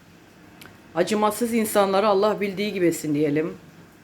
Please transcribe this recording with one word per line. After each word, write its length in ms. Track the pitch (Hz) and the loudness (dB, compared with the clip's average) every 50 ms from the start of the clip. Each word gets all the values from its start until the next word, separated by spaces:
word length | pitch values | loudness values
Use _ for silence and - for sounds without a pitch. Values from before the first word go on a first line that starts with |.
| - - - - - - - - - - - - - - - - - - - | -20 -20 -20 -20 -20 -20 -20 -20 -20 -20 -20 -20 -20 -20 -20 -20 -20 -10 -4
Acımasız 600 | 160 175 - 214 214 214 214 208 - 240 233 233 | -2 -2 0 0 0 0 0 0 -2 -2 -2 0
insanları 540 | 233 220 220 - 208 196 190 196 190 202 220 | -2 -2 0 2 2 2 2 2 2 2 2
Allah 320 | 202 190 202 214 202 175 | 2 2 2 2 0 -2
bildiği 320 | 202 202 185 175 208 208 190 | -4 -6 -4 -6 -6 -6 -2
gibi 140 | 196 175 | 0 0
etsin 280 | 170 160 - - 151 147 | 0 0 0 -2 -2 0
diyelim. 400 | 147 151 147 143 151 156 175 190 - - - - - - - - - | 0 0 0 0 -2 -2 -4 -8 -12 -18 -20 -20 -20 -20 -20 -20 -20